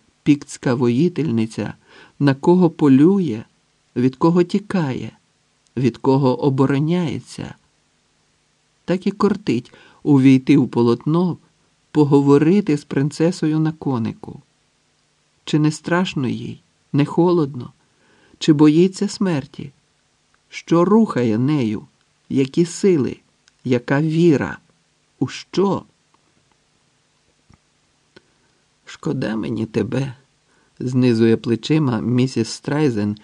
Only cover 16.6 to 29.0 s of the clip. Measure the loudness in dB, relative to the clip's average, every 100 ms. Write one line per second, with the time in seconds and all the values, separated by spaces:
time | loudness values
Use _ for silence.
16.6 | _ _ _ -2 -2 0 2 2 -2 -6
17.6 | -14 -18 _ _ _ _ _ _ 2 6
18.6 | 6 6 2 0 -6 -4 -2 -2 -6 -14
19.6 | -18 -20 _ _ _ _ _ _ _ -20
20.6 | -2 0 4 4 2 0 0 0 0 0
21.6 | -2 -4 -10 _ _ _ _ -2 -2 0
22.6 | -2 0 0 2 0 -6 _ _ _ _
23.6 | -4 -2 0 -2 0 2 4 2 0 -8
24.6 | _ _ _ _ _ _ -8 -8 -8 -2
25.6 | -2 -2 -8 _ _ _ _ _ _ _
26.6 | _ _ _ _ _ _ _ _ _ _
27.6 | _ _ _ _ _ _ _ _ _ _
28.6 | _ _ -20 -12